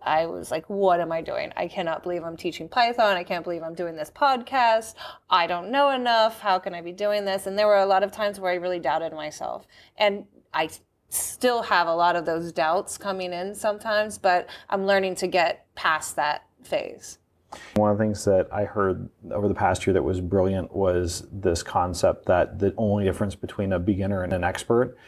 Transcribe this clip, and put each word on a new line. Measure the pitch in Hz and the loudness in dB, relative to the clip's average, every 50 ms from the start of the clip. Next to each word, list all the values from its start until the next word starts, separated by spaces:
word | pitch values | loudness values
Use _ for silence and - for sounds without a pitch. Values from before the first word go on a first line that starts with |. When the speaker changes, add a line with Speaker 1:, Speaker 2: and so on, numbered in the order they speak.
| - | -2
Speaker 1:
I | - 151 156 165 | 0 0 2 0
was | 165 170 180 165 - | 0 -4 -8 -8 -6
like, | - - - - | -6 -6 -6 -4
"What | 202 196 196 185 175 175 | -2 2 4 4 4 4
am | 170 160 165 | 2 0 -4
I | 165 | -6
doing? | 165 - - - 151 - - | -6 -6 -6 -6 -6 -6 -6
I | - 180 170 | -6 -6 -6
cannot | - 196 180 165 160 - - | -4 -6 -4 -4 -4 -6 -4
believe | 175 175 175 160 | -6 -6 -6 -6
I'm | 170 165 | -8 -10
teaching | - - 175 156 - 160 165 | -8 -8 -8 -6 -8 -10 -4
Python. | - 254 240 233 240 240 226 208 196 | 0 0 2 2 2 2 2 2 2
I | 175 175 | 0 -2
can't | - 190 170 165 | -4 -6 -6 -4
believe | 185 175 165 160 | -4 -6 -6 -6
I'm | 160 170 | -8 -8
doing | 180 180 170 165 | -6 -6 -6 -6
this | 165 185 - | -8 -10 -10
podcast. | - - 294 277 269 247 240 - 269 269 240 233 220 220 220 - - - - - - - _ - | -4 0 2 2 2 0 -2 -2 0 2 4 4 4 2 0 -4 -14 -16 -16 -16 -16 -14 _ 2
I | 185 180 170 | 2 2 2
don't | 170 180 175 175 202 | 2 0 -4 -4 -2
know | 247 277 285 277 | 2 2 4 4
enough. | 269 254 247 240 233 226 220 226 220 - | 2 2 2 2 4 4 4 4 2 -2
How | - 208 185 185 | 0 0 0 0
can | - 196 180 | 0 -4 -8
I | 170 | -8
be | 170 175 180 | -10 -10 -6
doing | 190 202 208 208 208 202 | -4 -2 0 0 0 0
this?" | 196 190 196 190 | -2 -2 -2 -2
And | 190 190 208 | -4 0 2
there | 214 208 | 4 6
were | 208 202 | 6 6
a | 190 | 6
lot | 196 190 190 202 | 6 4 4 2
of | 196 - | 0 -2
times | - 214 208 202 196 | -2 -4 -4 -4 -2
where | 190 180 | -2 -2
I | 180 | -2
really | 180 170 180 180 175 | 0 -2 -2 -4 -2
doubted | 165 160 147 160 165 160 160 | 0 0 0 0 -2 -4 -6
myself. | 156 151 151 151 - - - - - - _ _ - - _ _ | -8 -10 -10 -10 -8 -8 -8 -8 -10 -14 _ _ -20 -20 _ _
And | - 214 208 202 208 - - _ _ _ _ - | 0 2 2 2 0 -6 -14 _ _ _ _ -4
I | 156 160 | -4 -4
s-, | 156 - - _ _ _ _ _ - | -4 -6 -14 _ _ _ _ _ -8
still | - - - - - - - 254 240 233 208 | -6 -6 -6 -6 -6 0 0 2 2 2 0
have | - 208 180 170 | 2 2 2 4
a | 165 165 | 4 2
lot | 170 170 175 175 | 2 4 4 2
of | 175 160 | 2 0
those | 170 165 165 170 170 165 | -2 -2 -4 -4 -6 -2
doubts | 170 165 156 170 196 202 - - - | -2 0 2 2 0 0 -4 -8 -10
coming | - 202 190 190 185 180 175 | -6 -6 -6 -4 -6 -6 -6
in | 175 180 196 208 | -6 -6 -8 -8
sometimes, | 208 - 214 208 208 - 226 208 208 214 214 202 - | -4 -2 -2 -2 -2 -2 -2 0 0 0 -2 -2 -2
but | - 190 180 180 - - - - - - | 2 4 4 4 2 -2 -12 -16 -8 -4
I'm | - 196 190 | -2 0 2
learning | 196 196 196 190 190 180 | 4 4 4 4 0 -2
to | - 190 185 | -2 -2 0
get | 165 180 165 170 202 - _ _ - | 2 2 2 2 0 -2 _ _ -10
past | - - 175 156 156 - - - | -2 0 0 0 0 -2 -6 -4
that | - 147 147 147 - - _ _ _ - | -2 0 0 -2 -4 -6 _ _ _ -10
phase. | - - 151 - - - - - - - - _ _ _ _ _ _ - - - - - | -4 -4 -4 -4 -4 -10 -14 -16 -18 -20 -20 _ _ _ _ _ _ -20 -20 -14 -6 0
Speaker 2:
One | 104 104 104 | 2 4 4
of | 104 101 | 4 2
the | 110 | 2
things | 107 104 95 - | 0 0 0 2
that | 101 98 92 - - - | 2 4 4 4 2 -2
I | 101 104 | -4 -4
heard | - - 110 98 95 92 92 92 - _ _ - 92 | -4 -2 0 0 0 0 -2 -4 -12 _ _ -14 -8
over | - 101 101 101 | -6 -2 0 0
the | 98 | 0
past | - 101 90 92 - - | 2 2 2 2 0 2
year | 98 92 | 2 2
that | 92 64 | 2 2
was | 69 92 90 | 0 -2 -2
brilliant | 90 87 101 98 92 95 95 95 87 - - | -2 0 2 2 2 2 2 -2 -4 -4 -4
was | 92 95 92 90 90 90 85 - - - - - | -2 0 2 2 2 0 -2 -4 -8 -10 -12 -10
this | 101 95 92 85 87 - | -4 0 0 0 0 -2
concept | - - 95 87 90 87 - - 90 78 - - | -2 -2 -2 0 -2 -2 2 2 2 2 2 2
that | - 92 87 - - - 92 | 2 2 4 2 0 0 0
the | 98 98 - | 0 0 0
only | - 113 104 104 104 101 | 2 0 2 2 2 2
difference | 92 90 - 107 98 98 | 0 0 0 -2 -4 -4
between | - - - - - 101 98 95 | -6 -10 -10 -6 -4 -2 -2 0
a | 90 | 0
beginner | 87 104 101 92 95 98 101 95 92 | 2 0 0 0 0 -2 -2 -2 -2
and | 90 92 | -2 -2
an | 90 90 | -2 0
expert | 92 95 - - - 117 117 127 - - - - | -2 -2 -2 0 2 2 2 2 0 -2 -12 -20